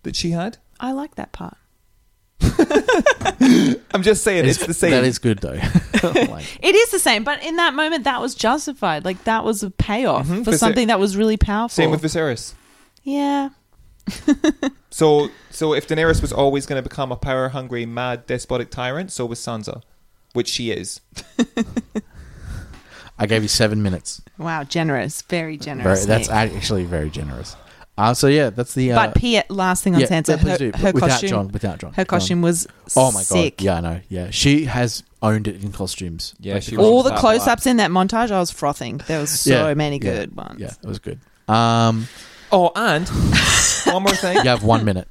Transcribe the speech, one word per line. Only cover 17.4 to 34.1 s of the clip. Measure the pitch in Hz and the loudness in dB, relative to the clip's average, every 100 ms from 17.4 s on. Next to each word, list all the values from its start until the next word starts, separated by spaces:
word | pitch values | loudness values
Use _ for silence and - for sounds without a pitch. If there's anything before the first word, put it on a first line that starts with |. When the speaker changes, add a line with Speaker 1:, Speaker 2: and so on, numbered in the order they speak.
| 131 135 127 120 117 | -2 -6 -8 -6 -6
Speaker 1:
mad, | 117 127 120 120 | -6 -6 -6 -6
despotic | 123 - 127 117 | -8 -4 -6 -4
tyrant, | - 127 143 190 | -8 -6 -6 -8
so | - | -8
was | 120 117 | -8 -8
Sansa, | - 113 104 - - _ _ _ _ | -8 -10 -10 -14 -16 _ _ _ _
which | 123 123 | -4 -4
she | - 117 | -4 -4
is. | 95 92 - _ - - | -6 -8 -14 _ -20 -10
<laughs> | - - - 220 - - 220 - - - - - - - - - - - - | -4 -2 -2 -6 -8 -10 -12 -12 -20 -20 -18 -14 -14 -14 -20 -20 -20 -20 -6
Speaker 3:
I | |
gave | 104 110 | 0 0
you | 104 | 0
seven | - 110 107 | 0 0 2
minutes. | 101 90 - - - - | 0 -2 -8 -16 -18 -12
Speaker 2:
Wow, | 165 160 | -6 -6
generous. | 135 165 160 135 107 - | -4 -2 0 -2 -4 -8
Very | - 175 160 151 | -6 -6 -6 -10
generous, | - - 95 95 | -10 -4 0 2
Speaker 3:
Very, | 101 110 | 2 0
that's | 107 | 2
Speaker 2:
Nick. | 110 110 | 0 0
Speaker 3:
actually | 98 - 101 | -2 -2 -2
very | 87 85 78 | -2 -2 -4
generous. | 73 73 64 - - - - - - | -6 -8 -10 -14 -18 -20 -20 -16 0
Uh, | 110 | 0
so, | 123 139 | 4 4
yeah, | 147 131 | 4 2
that's | 110 120 | -2 -4
the, | 135 127 | 0 2
uh, | 123 107 | 4 4
Speaker 2:
But | |
P-, | - 247 220 - | 2 2 0 0
last | 202 185 180 | -2 0 0
thing | 196 | 2
on | 170 | 4
Speaker 3:
yeah, | 131 | 4
Speaker 2:
Sansa, | 165 156 | 2 2
Speaker 3:
yeah, | 151 | 2
please | 175 | 2
Speaker 2:
her, | 170 | 2
Speaker 3:
do, | 127 | 0
Speaker 2:
her | - | 0
Speaker 3:
but | 196 | 2
without | 165 156 | 4 2
Speaker 2:
costume, | 127 196 | 2 0
Speaker 3:
Jon, | 110 98 | -2 -2
without | 104 101 82 | -4 -4 -6
Jon. | 90 | -8
Speaker 2:
her | - | -4
Speaker 3:
Go | 190 | 0
on. | 175 | 0
Speaker 2:
costume | 190 175 | 0 2
was | 170 170 - _ - | 2 0 -4 _ -2
Speaker 3:
Oh | - 131 | 4 4
my | 101 | 2
God. | |
Speaker 2:
sick. | 92 90 160 - | 0 2 0 0
Speaker 3:
Yeah, | 98 87 | 0 0
I | |
know. | 85 85 | -2 -6
Yeah, | - | -8